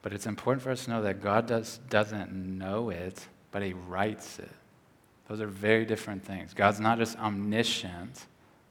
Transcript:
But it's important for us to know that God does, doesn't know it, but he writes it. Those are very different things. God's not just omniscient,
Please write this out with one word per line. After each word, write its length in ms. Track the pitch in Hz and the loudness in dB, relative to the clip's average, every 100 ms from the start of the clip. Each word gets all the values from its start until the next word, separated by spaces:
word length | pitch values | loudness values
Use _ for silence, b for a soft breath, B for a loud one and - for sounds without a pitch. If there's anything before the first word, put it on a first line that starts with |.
But 100 | 104 | -6
it's 140 | 101 | -6
important 360 | 117 104 123 135 | -6 -2 0 0
for 100 | 131 | 0
us 120 | 123 | -4
to 60 | - | -2
know 120 | 117 | 0
that 180 | 104 95 | 0 0
God 260 | 101 107 117 | 4 4 4
does, 320 | 117 110 - - | -2 -2 -12 2
doesn't 440 | 107 107 107 92 | 4 4 -2 -6
know 560 | 95 92 92 95 104 117 | -6 -6 -6 -2 -2 -2
it, 360 | 85 92 95 - - _ | -4 -6 -10 -18 -20 _
but 120 | 101 | -4
he 80 | 98 | -4
writes 680 | 90 90 90 104 104 - - | -6 -6 0 0 -2 -12 -14
it. 120 | - - _ _ _ _ _ _ - | -16 -18 _ _ _ _ _ _ -10
Those 100 | 107 | -6
are 80 | 107 | -6
very 380 | 98 104 110 | 0 6 6
different 360 | 110 107 - 95 | 4 -2 -2 -8
things. 280 | - 95 85 | -6 -8 -8
God's 280 | - 101 101 | 4 4 6
not 160 | 110 117 | 4 4
just 200 | 117 - | 2 0
omniscient, 1040 | 110 101 104 110 110 - 90 87 90 67 - _ b b b | -2 0 2 2 2 0 -4 -10 -12 -14 -20 _ b b b